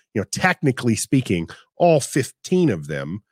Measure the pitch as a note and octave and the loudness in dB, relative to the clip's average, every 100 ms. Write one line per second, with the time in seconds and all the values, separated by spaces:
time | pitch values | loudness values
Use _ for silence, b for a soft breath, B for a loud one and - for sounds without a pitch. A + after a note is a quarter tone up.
0 | b A2 - - F#3 F3 D3 B2 B2 A2 | b -6 -4 -2 0 2 -2 0 0 0
1 | - C#3 - F2+ E2 B B _ F3 D#3 | 0 0 0 -4 -4 B B _ 4 4
2 | - D#3 B2+ - - F#3 E3 F2+ D2 D2 | 2 -4 -4 -10 -2 2 2 0 -4 -8
3 | C#2 G2+ - | -8 -10 -14